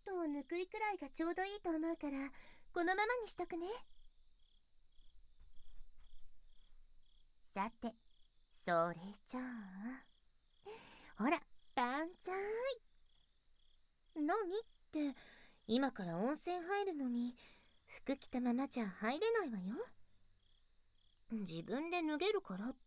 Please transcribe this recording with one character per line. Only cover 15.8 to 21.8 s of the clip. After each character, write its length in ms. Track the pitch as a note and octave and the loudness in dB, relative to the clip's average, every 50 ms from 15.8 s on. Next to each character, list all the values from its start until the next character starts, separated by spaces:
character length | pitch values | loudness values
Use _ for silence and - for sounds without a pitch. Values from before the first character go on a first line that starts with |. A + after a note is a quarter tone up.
| C#4 B3+ | 6 4
か 140 | - - F#3 | 2 -2 -2
ら 120 | F3 E3 | -2 0
温 180 | F3 G#3 B3+ D#4 | 2 2 2 2
泉 240 | D4+ - F4 F4+ F4+ | 0 0 -2 -2 -2
入 260 | E4 F4 G4+ G4+ G4+ | 0 2 2 2 4
る 100 | G4 E4 | 2 2
の 140 | C#4+ C4+ B3 | 0 0 2
に、 260 | A#3+ A#3+ A#3+ A#3+ B3 - - - - - - - - - - | 2 2 0 0 -2 -8 -16 -20 -20 -20 -20 -20 -20 -20 -20
服 320 | - - - - - C#4 | -20 -18 -6 -2 0 0
着 100 | - - | 0 -2
た 120 | - - B3 | -4 -2 2
ま 140 | B3 B3 A#3 | 2 4 4
ま 140 | B3+ C#4 | 4 2
じ 140 | C#4 - B3 | 0 0 0
ゃ 60 | A3+ | 0
入 320 | F#3+ F3+ - G#3+ A3 C4 D#4+ | 0 -2 0 0 0 2 4
れ 120 | G#4+ A4+ A#4 | 4 4 6
な 120 | A4+ F#4 | 4 4
い 40 | C#4 | 2
わ 80 | A3+ F#3+ | 0 -2
よ。 160 | F3+ F#3+ A#3 E4+ B4 - - - - - - - - - - - - - - - - - - - - - - - - - - - - - | -2 -2 -2 -2 -4 -6 -8 -16 -18 -20 -20 -20 -20 -20 -20 -20 -20 -20 -20 -20 -20 -20 -20 -20 -20 -20 -20 -20 -20 -20 -20 -20 -8 -4
自 320 | A3+ A3 G3+ F3 D#3+ E3 - | -2 -2 -2 -2 -4 -6 -2
分 260 | - A3+ C4+ | -2 0 0